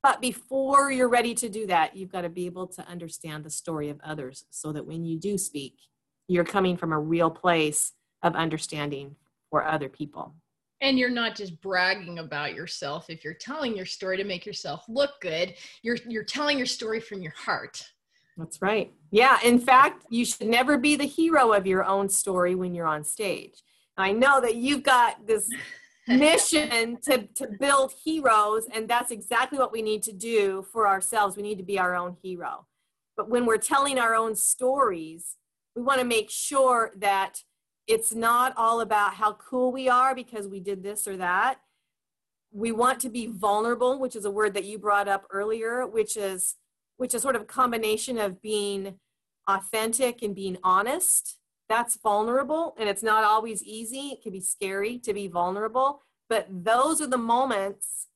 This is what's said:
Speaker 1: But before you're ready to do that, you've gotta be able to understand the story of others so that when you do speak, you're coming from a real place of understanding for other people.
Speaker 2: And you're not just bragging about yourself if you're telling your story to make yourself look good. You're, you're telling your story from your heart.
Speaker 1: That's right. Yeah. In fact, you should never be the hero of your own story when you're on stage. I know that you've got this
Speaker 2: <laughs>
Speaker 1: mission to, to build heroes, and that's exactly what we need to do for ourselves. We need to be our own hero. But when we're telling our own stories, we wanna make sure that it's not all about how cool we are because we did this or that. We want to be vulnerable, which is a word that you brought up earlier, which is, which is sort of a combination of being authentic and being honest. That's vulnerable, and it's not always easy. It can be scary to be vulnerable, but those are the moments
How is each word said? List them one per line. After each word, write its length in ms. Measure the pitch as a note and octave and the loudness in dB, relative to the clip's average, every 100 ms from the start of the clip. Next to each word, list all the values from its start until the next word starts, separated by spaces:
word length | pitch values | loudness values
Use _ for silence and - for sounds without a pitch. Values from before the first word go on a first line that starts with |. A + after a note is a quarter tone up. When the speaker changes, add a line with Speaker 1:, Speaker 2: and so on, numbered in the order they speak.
Speaker 1:
But 180 | C#4 - | 2 2
before 720 | B3 - - C4+ C4+ C#4 C#4 | -2 -4 -6 -2 4 4 4
you're 160 | C4 B3+ | 2 4
ready 260 | A#3+ A#3+ | 4 2
to 140 | A#3 A#3+ | -2 -6
do 180 | G3+ G#3+ | -6 0
that, 300 | F3 D#3 F#3+ | 2 2 -2
you've 160 | F#3 | -10
gotta 160 | F#3+ F3 | -6 -6
be 180 | F3 F3+ | -6 -8
able 220 | F3 F3+ | -8 -12
to 180 | - - | -12 -14
understand 560 | F3 E3 - E3 D3+ | -14 -12 -12 -12 -12
the 60 | D3+ | -10
story 400 | - - D#3 D3 | -10 -6 -6 -6
of 100 | D3 | -8
others 400 | D#3 D#3 C3 C3+ - | -12 -10 -10 -14 -18
so 220 | - D#3 | -12 -8
that 140 | D3+ C#3+ | -8 -8
when 180 | E3 | -8
you 140 | E3 E3 | -6 -4
do 180 | F#3 G3+ | -4 -4
speak, 380 | - D3 C3+ _ _ _ _ _ _ | -4 -8 -12 _ _ _ _ _ _
you're 160 | F3 | 2
coming 320 | E3+ G3+ F#3 F3 | 2 2 2 0
from 160 | E3 | -2
a 60 | D#3 | -2
real 300 | D#3 E3 E3 | 0 2 2
place 600 | E3 F#3 E3+ D3+ D3 - _ _ _ | 2 2 4 2 0 -4 _ _ _
of 140 | E3+ E3 | 0 0
understanding 800 | E3 D#3 - D3+ D3 C#3 C#3 C#3+ _ _ _ | -2 -2 -6 -6 -6 -6 -12 -20 _ _ _
for 160 | D3+ D#3 | 0 0
other 220 | D#3 C3+ | -2 -4
people. 480 | - D3 - - - _ _ _ _ | -8 -10 -10 -14 -16 _ _ _ _
Speaker 2:
And 180 | C4+ C4 | 0 2
you're 120 | B3 | 2
not 240 | A#3+ A3+ | 0 -4
just 260 | G#3+ G3+ D#3+ | -4 -12 -12
bragging 600 | F#3+ F3+ F3+ G3 F3 E3+ | -4 0 2 0 -6 -12
about 340 | D#3+ D3 D3 | -8 -6 -6
yourself 560 | F#2 E3 - C#3+ D3+ - | -8 -12 -10 -8 -8 -10
if 140 | D#3+ | -14
you're 100 | D#3 | -12
telling 420 | E3 - D4+ C4+ G#3 | -14 -12 -6 -6 -6
your 80 | |
story 320 | F#3 - F#3+ F#3 | -8 -8 -4 -4
to 80 | |
make 220 | G3 F3+ G#3 | -4 -6 -8
yourself 380 | G3 F3 D3+ - | -12 -10 -10 -8
look 320 | A#3 C#4+ C#4+ | -2 -2 -2
good. 340 | F3+ D#3+ F#3 F3 - - | -6 -2 -4 -6 -20 -10
You're, 160 | A3+ A#3+ A#3 | -4 -4 -4
you're 140 | A3 | -8
telling 320 | G#3+ B3+ D4 C#4+ | -8 -4 0 0
your 100 | B3+ | -2
story 320 | - A3 A3 | -4 -4 -6
from 200 | - G3+ | -6 -12
your 120 | E3 | -12
heart. 520 | - - F3+ - - - _ _ _ _ - | -10 -4 -4 -4 -16 -18 _ _ _ _ -14
Speaker 1:
That's 240 | E3 - | -14 -4
right. 280 | F#3+ G#3+ - _ _ | 0 0 -2 _ _
Yeah. 280 | G#3 B3+ B3 | 6 8 8
In 140 | A#3 A#3+ | 6 6
fact, 480 | A#3+ B3+ C#4+ F#4 - | 8 8 8 4 -6
you 160 | A#3 | -2
should 220 | A#3+ - G#3+ | -2 -2 0
never 320 | A#3 B3+ D4 | 2 4 4
be 180 | C#4+ D4 | 4 2
the 80 | |
hero 480 | C#4+ - E4 D#4 A#3+ | 0 0 4 6 6
of 140 | G#3 F#3+ | 4 4
your 180 | F#3 | 0
own 240 | F#3 G3 G3 | 2 0 2
story 460 | G3 - F#3 F3+ | -2 0 0 2
when 200 | F#3 F3+ | 0 -2
you're 120 | F3 E3 | -2 -2
on 180 | D3+ | -2
stage. 580 | D3+ - G#3 E3 - _ _ _ _ - | -4 -6 -4 -4 -8 _ _ _ _ -2
I 140 | G3 | 0
know 280 | G#3+ C4 C#4 | 4 6 6
that 140 | A#3+ | 4
you've 280 | A#3 B3+ C#4+ | 0 0 0
got 440 | C#4 B3+ A#3 - G#3+ | 4 6 6 2 -2
this 240 | A3 G#3+ B3 - - | 0 0 -8 -12 -16
Speaker 2:
<laughs> 280 | - _ - | -20 _ 2
Speaker 1:
mission 880 | B3+ D4 E4+ - D#4 D4 A#3 A3+ A#3+ | 6 6 6 4 0 2 0 -2 -4
to, 240 | - B3+ G3+ | 0 0 0
to 140 | - C4 G#3 | -10 -10 -2
build 340 | C#4 C#4 C4+ - | 2 4 2 -2
heroes, 640 | - D#4+ C4 A3 G#3 A3 G#3+ | -4 0 4 4 4 0 -2
and 160 | A3 A3 | -8 0
that's 220 | A#3+ B3 | 0 0
exactly 480 | A3 - A#3 C4 C#4+ | -8 -2 0 0 0
what 140 | B3+ | -2
we 100 | A3+ | 0
need 200 | G#3+ G#3+ | -2 -2
to 80 | A3 | -4
do 520 | G3 A3+ A3+ G3 F#3+ F#3+ | -8 -2 2 2 -2 -8
for 160 | A3+ G#3 | 0 2
ourselves. 480 | F#3+ - A3+ G3+ F#3+ | 2 0 0 0 -2
We 60 | |
need 160 | G#3 G#3 | -8 -8
to 60 | |
be 140 | F#3 G3 | -4 0
our 160 | F3+ | 0
own 220 | F3+ F3+ F3+ | 0 -4 -10
hero. 440 | F#3 F3 D3 - _ _ _ _ _ - | -12 -10 -8 -10 _ _ _ _ _ -8
But 120 | G#3 | -2
when 160 | A#3+ | 0
we're 140 | A#3+ A3 | 2 2
telling 400 | - C#4 C#4 C4+ | 2 2 2 2
our 160 | A#3 | 2
own 200 | A3+ A3+ | 2 0
stories, 1040 | G#3+ - - B3+ C#4 B3+ F3 D#3+ E3 - - _ _ _ - | 0 -2 0 0 2 0 0 -8 -14 -16 -18 _ _ _ -6
we 60 | |
wanna 220 | B3 C4+ | 0 2
make 260 | B3 A#3 G#3+ | 2 0 0
sure 640 | - - C#4+ C4 A#3+ A3 G3+ | -6 -2 2 4 4 0 0
that 460 | G3+ G3 G3 - - _ _ _ - | 0 2 0 -6 -20 _ _ _ 0
it's 280 | A3 A3 | 0 2
not 400 | A3 A3+ A#3+ B3+ B3+ | 0 2 4 2 2
all 240 | A3+ A#3 | 2 2
about 340 | A3 G#3 G#3 | 2 2 2
how 180 | F#3+ G#3+ | 2 -2
cool 380 | G#3 - B3+ B3+ | -2 -6 0 0
we 160 | B3+ C4 | 2 2
are 260 | B3 C4 | 4 4
because 320 | B3+ B3 A3 G3+ | 0 -8 -10 -10
we 120 | G3 | -10
did 220 | F#3 G3 | -8 -8
this 240 | F#3+ G#3 - | -8 -8 -8
or 100 | F#3+ | -4
that. 400 | F3+ F3+ A#3 C4 _ _ _ _ _ _ _ _ _ | 0 2 2 -2 _ _ _ _ _ _ _ _ _
We 200 | G#3 A3+ | -6 -4
want 280 | A3 A#3+ B3+ | 2 0 0
to 80 | B3+ | -4
be 160 | A3+ A3 | -6 -8
vulnerable, 720 | G#3 G#3 G#3 A3+ A#3 B3 C#4 | -4 0 2 0 0 0 0
which 180 | C4 A3+ | -4 -4
is 80 | |
a 60 | G3+ | -6
word 240 | G3+ G#3+ | 0 0
that 100 | G3+ | 0
you 140 | G3 G#3+ | -8 -6
brought 300 | G#3 G3+ G3+ | 0 2 2
up 180 | G3 - | -2 -2
earlier, 560 | F#3+ G#3 A3+ A3+ B3 B3+ | -4 -4 -2 -4 -4 -4
which 300 | A3 G#3+ A3 | -2 -2 -2
is, 400 | G3 F#3 - - _ _ _ _ | -4 -4 -6 -6 _ _ _ _
which 180 | B3+ | -4
is 80 | A#3+ | -2
sort 120 | C#4 A#3 | 0 -2
of 60 | |
a 40 | G#3 | -2
combination 720 | - B3+ A#3 A3 G#3+ A#3+ A#3+ | 0 0 2 0 -2 -2 -2
of 240 | G3+ F#3 | -2 -4
being 560 | A3 G#3+ G3+ G3 G3 G3 _ _ _ _ - | -4 -2 -2 -4 -8 -12 _ _ _ _ -2
authentic 760 | G3 - A3 A3+ A3+ B3+ A#3+ | -2 -2 -2 -2 0 -2 -2
and 120 | G#3+ | -6
being 220 | G3 G3 F3+ | -6 -6 -2
honest. 760 | F#3 F#3 A3 D#4 - - - - _ _ _ | 2 2 2 0 0 0 -2 -16 _ _ _
That's 280 | A3 A#3+ - | -2 0 -2
vulnerable, 800 | A3 G#3 A3 B3+ C4+ D#4 E4 - | 0 2 2 0 0 -2 -2 -4
and 100 | G#3+ | -4
it's 140 | G3+ | -2
not 220 | A3 G#3+ | 2 2
always 380 | G#3+ G#3+ A3+ G#3 | 4 4 2 -8
easy. 480 | - A3 A3+ C4 C#4+ | -10 -12 -10 -10 -10
It 100 | C4 | -10
can 100 | A3 | -12
be 80 | F#3+ | -8
scary 580 | F3+ - F#3+ G3 G3+ B3 | -6 -4 -4 -2 -4 -6
to 160 | A#3+ | -6
be 140 | G3+ G3 | -6 -4
vulnerable, 760 | F3 F3 G3 A3 A#3 C4+ C#4+ _ _ _ | -2 -2 -2 -4 0 0 -2 _ _ _
but 180 | A3+ F#3 | -2 -2
those 500 | F#3 F3 A#3 C#4+ D#4+ | -6 2 4 4 0
are 60 | D4 | 0
the 100 | B3+ | -2
moments 880 | A#3 A#3 C4 G#3+ G3 G3+ - - - | 2 2 2 0 -2 -6 -10 -10 -14